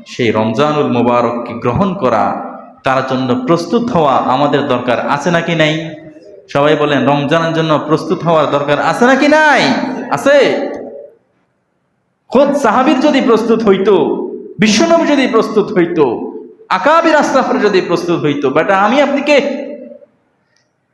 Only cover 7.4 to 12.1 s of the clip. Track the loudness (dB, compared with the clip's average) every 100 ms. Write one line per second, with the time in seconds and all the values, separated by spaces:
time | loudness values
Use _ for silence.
7.4 | 0 -2 0 0 0 -2 -2 -4 0 0
8.4 | 2 0 0 0 0 2 2 2 4 4
9.4 | 4 4 2 -2 -4 -8 -6 -2 2 4
10.4 | 4 0 -6 -8 -14 -16 -20 _ _ _
11.4 | _ _ _ _ _ _ _